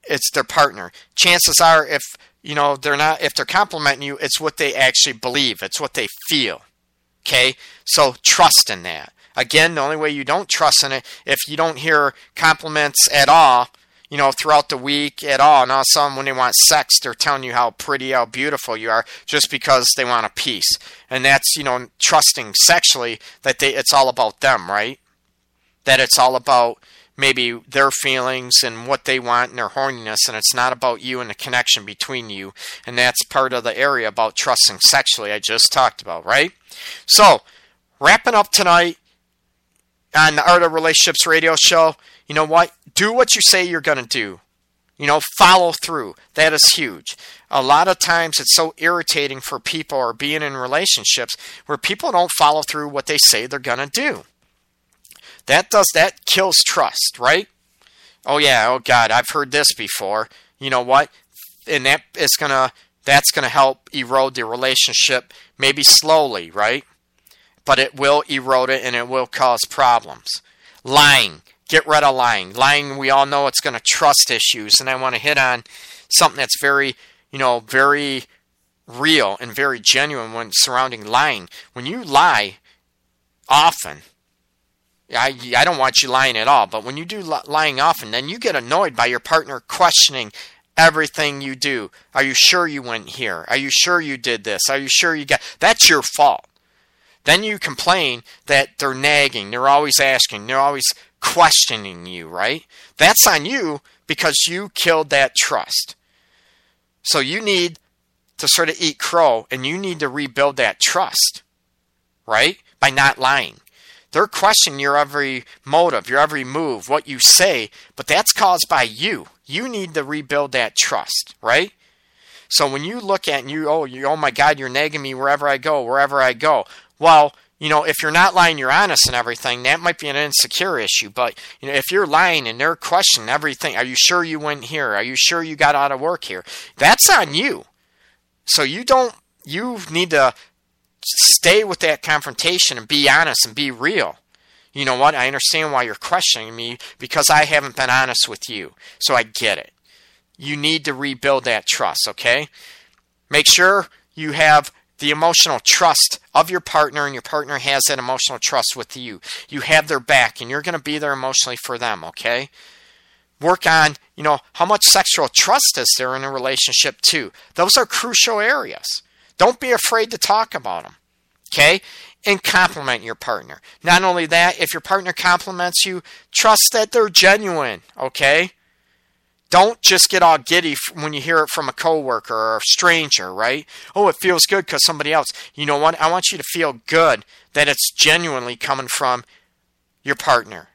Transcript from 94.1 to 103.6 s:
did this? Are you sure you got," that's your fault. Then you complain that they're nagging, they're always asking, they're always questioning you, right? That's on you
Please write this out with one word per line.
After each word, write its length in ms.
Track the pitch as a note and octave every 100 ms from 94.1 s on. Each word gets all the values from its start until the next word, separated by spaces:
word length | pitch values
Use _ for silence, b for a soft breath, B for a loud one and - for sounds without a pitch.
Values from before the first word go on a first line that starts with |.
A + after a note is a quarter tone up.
| C3+
did 260 | B2+ A2+
this? 200 | G#2+ G2 -
Are 80 | C#3
you 120 | C3+
sure 260 | - F3 D#3+
you 100 | C#3
got," 160 | C#3+ B B
that's 300 | F#3 A3+ -
your 120 | D#3
fault. 440 | - - C#3+ - _ _ _ _ _ _ _ _ -
Then 180 | F3
you 160 | G#3+ G#3
complain 640 | - C3+ - F#3 D3 A#2+ _ b -
that 320 | C#3+ C#3 _
they're 160 | C#3 C3
nagging, 560 | C#3+ D3 C#3 B2 G2+
they're 180 | B2 C3+
always 300 | C#3+ D3+ C3
asking, 480 | C#3 B2+ - G#2+ G#2+
they're 100 | C3+
always 340 | C#3 C#3+ - - b _
questioning 880 | - E3+ D#3+ - - A2+ G2 F2 F2
you, 200 | F2+ E2
right? 380 | F2 G#2+ D#3 _ b b -
That's 300 | E3 A3 A3
on 180 | D#3+ D#3
you 360 | C4+